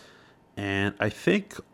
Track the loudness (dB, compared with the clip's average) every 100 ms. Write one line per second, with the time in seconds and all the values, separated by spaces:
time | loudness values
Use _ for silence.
0 | -20 -20 -20 _ _ -8 -4 0 0 0
1 | -2 0 2 2 0 -14 0